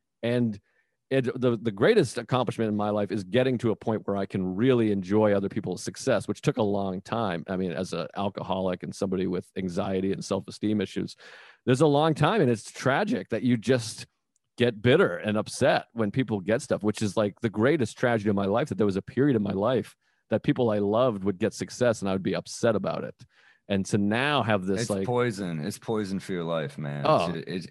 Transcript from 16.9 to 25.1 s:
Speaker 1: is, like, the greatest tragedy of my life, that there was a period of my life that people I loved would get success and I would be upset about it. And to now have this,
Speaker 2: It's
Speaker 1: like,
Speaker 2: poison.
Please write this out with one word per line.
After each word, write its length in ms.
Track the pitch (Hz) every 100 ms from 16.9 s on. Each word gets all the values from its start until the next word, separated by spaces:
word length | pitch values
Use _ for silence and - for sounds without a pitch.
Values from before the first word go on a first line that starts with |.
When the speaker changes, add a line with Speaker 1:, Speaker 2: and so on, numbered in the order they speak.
| -
Speaker 1:
is, 140 | 107 101
like, 240 | 104 -
the 100 | 117
greatest 480 | 95 120 160 113 -
tragedy 320 | 123 117 101
of 60 | 101
my 100 | 98
life, 220 | 110 151
that 80 | 95
there 80 | 104
was 120 | 92
a 40 |
period 360 | - - 143 120
of 40 |
my 120 | 101
life 420 | 98 107 127 90 _ _ _ _
that 140 | 110
people 260 | - 135 120
I 100 | 104
loved 440 | 101 107 127 101
would 160 | 95 92
get 140 | 101
success 480 | - 90 - 120 110
and 80 | 98
I 40 |
would 100 | 95
be 120 | 92 85
upset 400 | - - 117 104
about 280 | 95 78 58
it. 100 | - - _ _ _ -
And 180 | 101 95
to 100 | 110
now 460 | 101 113 143 143
have 220 | 110 104 92
this, 160 | 101
Speaker 2:
It's 80 | 117
Speaker 1:
like, 160 | 101
Speaker 2:
poison. 580 | 98